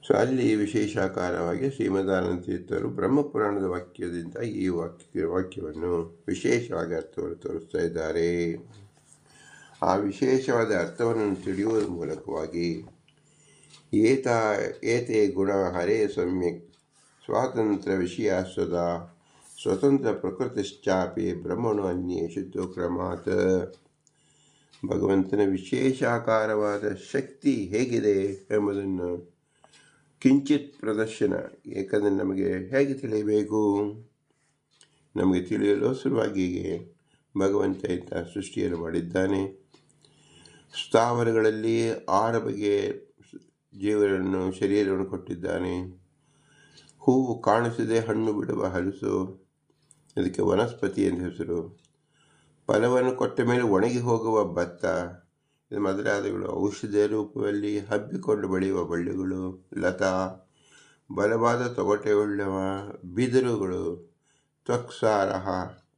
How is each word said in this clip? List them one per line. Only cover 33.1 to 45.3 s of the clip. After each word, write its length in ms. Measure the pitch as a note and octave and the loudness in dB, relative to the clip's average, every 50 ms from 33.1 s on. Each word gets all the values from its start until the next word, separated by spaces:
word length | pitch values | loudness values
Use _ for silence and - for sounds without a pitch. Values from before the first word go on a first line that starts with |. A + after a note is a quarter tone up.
| G#2+ G#2+ G#2+ G#2+ G#2+ G#2 G#2 G#2 A2 G#2+ G#2+ G#2 G2+ G2+ G#2 G#2 G#2 A2+ A#2 _ _ _ _ _ _ _ _ _ _ _ _ _ _ _ - _ _ _ _ _ _ | -2 -2 0 2 2 2 2 2 0 2 2 4 2 2 0 -2 -4 -10 -16 _ _ _ _ _ _ _ _ _ _ _ _ _ _ _ -20 _ _ _ _ _ _
ನಮಗೆ 280 | G2+ F#2 F#2 F#2 F2+ F2+ | 0 2 4 4 2 0
ತಿಳಿಯಲು 520 | - A2 G#2+ G#2 G2+ G2+ G#2 G#2+ A#2+ C3+ | -2 -2 0 4 4 4 4 4 0 0
ಸುಲಭವಾಗಿ 840 | C3 - C3+ - A2+ A2 G#2 G2+ G2 F#2+ F2+ F2+ F#2 F2+ F2+ F2 E2+ E2+ - - _ _ _ _ _ _ _ _ G2 | 0 -2 0 0 2 0 0 0 0 -2 0 -2 -4 -4 -4 -4 -6 -8 -12 -20 _ _ _ _ _ _ _ _ 0
ಭಗವಂತ 480 | G2 G2 G2 G2+ G2 G2 F#2+ F#2 - | 2 2 2 2 2 0 -2 -2 -2
ಇಂಥ 280 | - F2+ F2+ - - - | -2 -2 -2 -4 -6 -6
ಸೃಷ್ಟಿಯನ್ನು 640 | F2 E2+ E2+ - G2+ F#2+ - - - G2 F2+ F2 E2 | -6 -6 -6 -8 -8 -8 -6 -4 -2 -2 -2 -2 -4
ಮಾಡಿದ್ದಾನೆ. 920 | E2 E2 E2 E2+ E2+ E2+ E2+ F#2+ F#2 G2 G2+ F#2+ G2 G2 - - _ _ _ - _ _ _ _ _ _ _ _ _ _ - - - - - - _ _ - - - - | -6 -4 -4 -4 -4 -2 0 0 2 2 2 0 -2 -4 -6 -12 _ _ _ -20 _ _ _ _ _ _ _ _ _ _ -20 -20 -20 -20 -20 -20 _ _ -12 -12 -12 2
ಸ್ಥಾವರಗಳಲ್ಲಿ 1160 | - A2+ A#2 A#2+ A#2+ A#2+ A#2+ A#2 A2+ A2+ A2 A2 G#2+ A2 A2 A2+ A2+ A2+ A#2 A2+ A2+ - - | 2 4 4 4 2 2 2 2 4 4 4 4 2 2 0 0 2 2 2 0 -2 -4 -2
ಆರು 340 | - F#2 G2 A2 A2+ A#2 A2+ | 0 2 2 2 2 0 0
ಬಗೆಯ 540 | G#2+ A#2 F#2+ G2 G#2 G2+ G2+ G2+ G2 - - - - _ _ _ - _ - - _ _ _ _ _ _ - G2 | -2 -2 -4 -2 0 2 2 2 0 -2 -4 -6 -10 _ _ _ -20 _ -20 -20 _ _ _ _ _ _ -14 -4
ಜೀವನನ್ನು, 720 | F#2+ G#2 G#2+ G#2 G#2 G2+ G2 F#2+ F#2 F#2+ F#2+ F#2 F#2 F#2 | -2 0 2 4 4 4 4 2 0 0 0 0 0 -2
ಶರೀರವನ್ನು 540 | F#2 - - G2 G2+ G#2 G#2 F#2+ F#2+ F#2 F#2+ | -2 0 0 2 4 4 4 2 2 0 -2
ಕೊಟ್ಟಿದ್ದಾನೆ. 960 | F#2+ - F#2 - - | -4 -4 -8 -8 -8